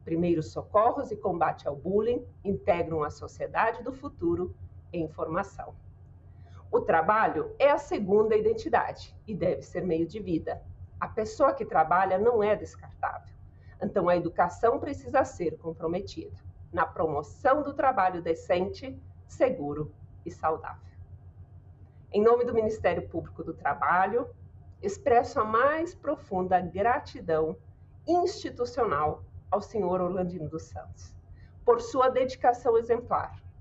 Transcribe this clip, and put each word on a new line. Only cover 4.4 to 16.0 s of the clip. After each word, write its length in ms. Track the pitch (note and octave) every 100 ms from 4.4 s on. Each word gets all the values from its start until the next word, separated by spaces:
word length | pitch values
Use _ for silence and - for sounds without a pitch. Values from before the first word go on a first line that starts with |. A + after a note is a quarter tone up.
| F3+ - - - -
em 160 | F3 D#3
formação. 680 | - E3 E3+ G3 - - - - - - - - - - - -
O 100 | E3
trabalho 720 | - E3 E3 G#3+ G#3+ D3+ - -
é 100 | C#4
a 80 | D4
segunda 580 | - E4 F#3+ G3+ - G#3+
identidade 800 | G#3+ A3+ - A3 - - - - -
e 80 | G3
deve 260 | F3 D#3
ser 240 | - F#3 F3
meio 220 | D#3+ E3
de 120 | G#3+
vida. 440 | F#3 D#3+ D#3+ - - - - -
A 80 | -
pessoa 460 | - G#3+ - C#4
que 100 | C4+
trabalha 540 | G#3+ E3 D#3 F3 F#3+ F#3
não 240 | A3 A#3+
é 140 | G#3 G#3+
descartável. 800 | - - - - C#3 - - - - - - -
Então, 300 | G#3 G#3 F3+
a 80 | F3
educação 600 | E3 - F3+ - A3+ C#4
precisa 440 | D#4 C#4 B3 C4
ser 360 | C#4+ - E3+ D#3
comprometida 760 | E3 E3 E3 F3